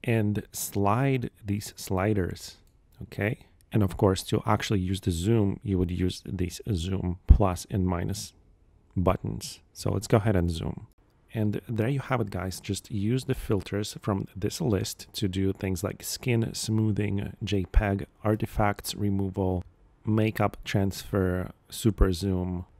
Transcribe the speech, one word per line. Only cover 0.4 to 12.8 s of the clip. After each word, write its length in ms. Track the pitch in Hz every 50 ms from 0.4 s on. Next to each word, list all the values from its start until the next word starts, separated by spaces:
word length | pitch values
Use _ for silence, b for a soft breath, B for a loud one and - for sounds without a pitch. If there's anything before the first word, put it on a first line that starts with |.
| - -
slide 760 | - - - - - 101 101 101 104 120 139 139 135 127 117 - _ - 113
these 280 | 104 101 104 - - -
sliders, 800 | - - - 98 92 95 107 107 101 87 92 92 - - - - - _ _ _ _ _ _ _ -
okay? 440 | 117 - - - 101 107 139 - - _ _ _ - _
And 120 | - 107
of 140 | 101 92 -
course, 260 | - 110 98 95 - -
to 180 | - 113 - -
actually 360 | 117 107 101 - - 110 98
use 200 | 92 92 98 92
the 100 | - 98
zoom, 500 | 85 82 87 104 117 113 101 98 - -
you 160 | - 110 95 90
would 120 | 92 85
use 320 | 90 87 92 92 - - -
these 340 | - - 90 90 85 - - - - 107
zoom 440 | 82 82 92 95 90 90 90 87 90 _
plus 400 | - - - 104 92 90 - - -
and 160 | - 92 92
minus 480 | 92 87 85 92 101 98 101 - - _ - _ _ _ _ _ _ _ _ _ _ _
buttons. 640 | 95 87 92 92 - - 104 110 113 - - - - _ _
So 180 | _ - - 101
let's 160 | 98 98 101
go 100 | - - 110
ahead 180 | 98 113 98
and 140 | 90 85 87
zoom. 380 | 85 80 - - - - - - _ _ _ _ _ _ _ _
And 300 | - 120 107 104 104 - -
there 220 | - 120 107 107 120
you 120 | 143 135
have 200 | - - 131 120
it, 100 | 110 98
guys. 300 | 98 92 90 92 95 -
Just 300 | - - 98 -